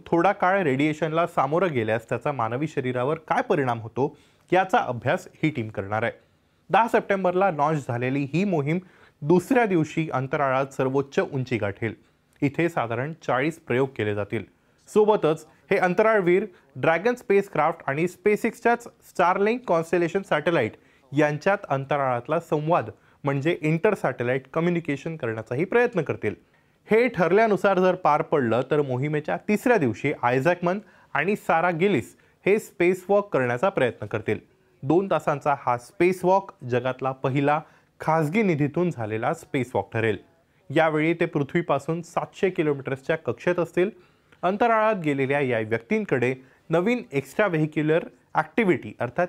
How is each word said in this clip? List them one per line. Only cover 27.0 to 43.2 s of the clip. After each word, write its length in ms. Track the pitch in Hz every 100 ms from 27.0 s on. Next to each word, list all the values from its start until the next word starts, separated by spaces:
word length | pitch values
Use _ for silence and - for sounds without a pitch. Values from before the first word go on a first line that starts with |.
| 254
ठरल्यानुसार 720 | 165 165 196 226 196 202 185
जर 160 | 185 175
पार 260 | 156 151
पडलं, 400 | 156 151 120 113 -
तर 100 | 151
मोहिमेच्या 560 | 139 123 147 151 147 175
तिसऱ्या 400 | - 208 254 226
दिवशी 360 | 131 101 139 -
आयझॅकमन 580 | 120 131 147 175 170 196 - _ _
आणि 220 | 139 170 208
सारा 340 | - 165 180
गिलिस 460 | 160 202 151 101 - _ _ 185
हे 140 | 214
स्पेसवॉक 720 | - - 175 185 - 202 202
करण्याचा 360 | 143 123 123 196
प्रयत्न 360 | 180 123 - 107
करतील. 340 | 110 104 104 - _ _ _
दोन 240 | 131 165 196
तासांचा 440 | 160 165 143 147 139
हा 180 | 131 123
स्पेसवॉक 720 | - - 180 185 180 196 190 - 123
जगातला 420 | 120 127 127 131
पहिला 500 | 131 139 139 143 151 - _ _ -
खासगी 420 | - 160 147 202
निधीतून 480 | 202 147 147 170 175
झालेला 440 | 120 107 110 127
स्पेसवॉक 600 | 160 - 143 120 101 -
ठरेल. 240 | 113 110 98 - _ _ _ -
यावेळी 440 | 143 160 156 156
ते 120 | 165 170
पृथ्वीपासून 760 | 151 135 170 165 139 - 165
सातशे 480 | 160 - 151 - 196
किलोमीटर्सच्या 640 | 180 151 139 131 135 -
कक्षेत 440 | 160